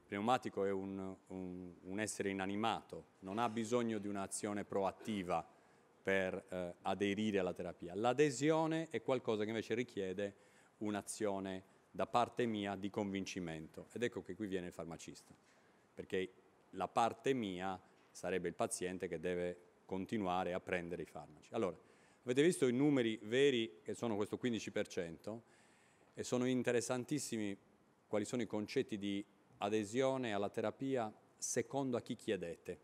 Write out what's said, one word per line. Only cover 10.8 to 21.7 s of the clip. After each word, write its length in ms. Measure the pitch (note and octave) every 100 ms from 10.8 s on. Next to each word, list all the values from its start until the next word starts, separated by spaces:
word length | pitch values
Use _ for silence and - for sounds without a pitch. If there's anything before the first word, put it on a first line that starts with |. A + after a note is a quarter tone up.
| G#2 G#2 - - G#2+ G2 F#2+ F#2+ - - _
da 160 | F2+ F#2
parte 380 | A#2+ A#2 -
mia 320 | B2 G#2+ G2+ G2
di 140 | G2
convincimento, 960 | A2 G2+ G2 F#2 - E2+ D#2+ D#2 - F2
ed 100 | G#2+
ecco 180 | A#2+ G2+
che 140 | E2+
qui 120 | F2+ G#2+
viene 200 | F#2 F2+
il 60 |
farmacista, 600 | - E2 E2 - D2+ - - _ - _ _ _
perché 360 | - E2+ F#2+ F#2 - - _ -
la 180 | F#2 F2+
parte 440 | - A#2 G#2+ C3+
mia 480 | C3+ G#2 F2+ F#2+ F#2 - - -
sarebbe 380 | - F2+ F#2 F2
il 60 |
paziente 540 | E2 A#2 - F2+ F#2 F2+
che 100 | E2+
deve 380 | F#2 F2+ F2+ F2 - - -
continuare 680 | F#2+ F#2 A2+ F2+ F2+ F#2
a 80 | F#2
prendere 420 | - F#2 E2+ E2+
i 40 | D#2+
farmaci. 480 | - D2+ D#2 -
Allora, 220 | A#2 G2